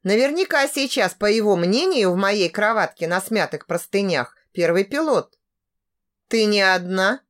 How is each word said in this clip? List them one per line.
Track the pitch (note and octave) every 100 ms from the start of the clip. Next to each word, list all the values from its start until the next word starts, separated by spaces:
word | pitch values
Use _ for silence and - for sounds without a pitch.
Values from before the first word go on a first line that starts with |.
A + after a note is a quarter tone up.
Наверняка | F#3 G#3+ C4+ E4 F#4+ D4+ C#4
сейчас, | C#4+ C4+ C4 F#3+
по | - G#3
его | A3+ G#3+ F3+
мнению, | F3 A3+ F#4 D#4 F#3+
в | F3+
моей | G3 G#3 E3+
кроватке | G3+ G#3 A3 E3 - E3
на | F3+
смятых | - A3 D#3 D3+ -
простынях | E3+ - G3 G3 D3+ B2 _ _
первый | - E3 E3+
пилот. | G3 C#4+ D#4+ G#3 - _ _ _ _ _ _ _ _ _ _
"Ты | A3+ G#3+
не | G#3
одна?" | F#3+ F#3 F3+ F#3+ F#3+ C4